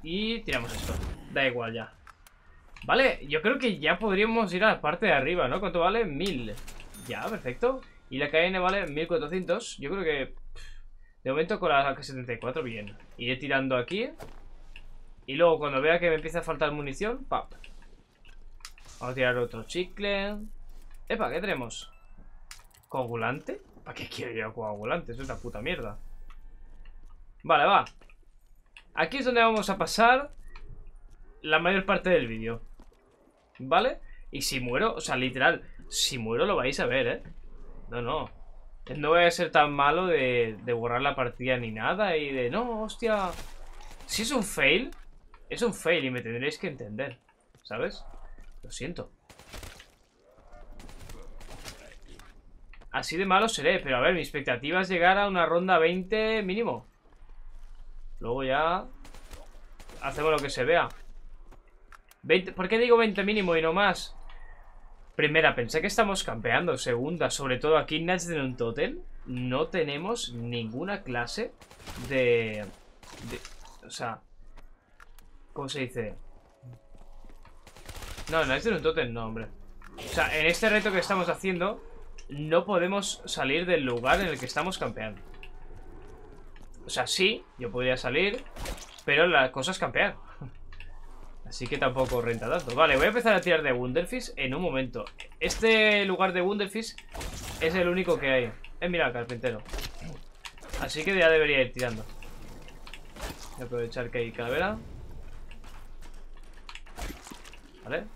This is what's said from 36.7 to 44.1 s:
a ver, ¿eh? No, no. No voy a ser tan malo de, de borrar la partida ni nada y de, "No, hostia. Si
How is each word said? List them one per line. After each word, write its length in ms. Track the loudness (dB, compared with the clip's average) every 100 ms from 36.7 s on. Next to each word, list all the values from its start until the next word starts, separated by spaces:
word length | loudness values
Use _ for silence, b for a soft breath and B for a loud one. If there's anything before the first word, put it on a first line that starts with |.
| 2
a 60 | 2
ver, 220 | 4 2
¿eh? 160 | 0 -6 -12 -12 -12 -12 -12 -8
No, 120 | -6
no. 280 | -2 -2 -4 -10 -14 -14 -16 -16 -10 -2
No 140 | 4
voy 140 | 8
a 80 | 8
ser 200 | 6 4
tan 200 | 6 6
malo 360 | 6 6 6 4
de, 500 | 4 4 4 2 0
de 100 | -2
borrar 280 | 0 2 2
la 140 | 2 2
partida 420 | -2 -2 0 0
ni 140 | 0
nada 460 | -2 0 2 2 2
y 140 | 0
de, 180 | 0 0
"No, 340 | 0 -2 -4
hostia. 460 | -6 -4 0 2 0 -4 -10 -12 -14 -14 -14 -16
Si 160 | -6